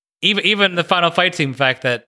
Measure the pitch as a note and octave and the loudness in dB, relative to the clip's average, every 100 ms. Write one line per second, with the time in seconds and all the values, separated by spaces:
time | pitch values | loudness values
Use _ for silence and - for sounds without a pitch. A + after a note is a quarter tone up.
0 | _ _ F3 G3+ F3+ G#3 G3 F3 E3+ F#3 | _ _ -2 0 0 2 0 0 0 2
1 | E3+ E3 F3+ F3 C#3+ C3 C3+ B2+ C3 A#2+ | 2 2 -2 0 -4 0 0 0 -2 -4